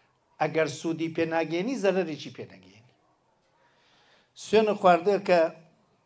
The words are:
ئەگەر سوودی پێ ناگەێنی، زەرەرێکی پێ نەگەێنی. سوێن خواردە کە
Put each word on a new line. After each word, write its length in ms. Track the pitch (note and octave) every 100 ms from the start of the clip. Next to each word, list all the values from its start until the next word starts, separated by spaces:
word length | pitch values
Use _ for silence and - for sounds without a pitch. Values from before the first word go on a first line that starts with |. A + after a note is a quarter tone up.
| _ _ _ -
ئەگەر 260 | D#3 D#3 D3+ C#3+
سوودی 300 | E3+ E3 E3 E3
پێ 100 | E3
ناگەێنی، 420 | E3 D#3+ E3+ G#3 B3+
زەرەرێکی 480 | G3 F#3 E3+ D3 - A2+
پێ 100 | G#2+
نەگەێنی. 420 | - - - _ _ _ _ _ _ _ _ _ _ _ _ _ _ _ - -
سوێن 220 | G#3 G#3+ G3+
خواردە 360 | F#3 E3+ F3 G3 G3
کە 120 | F3 D#3+ - - _ _ _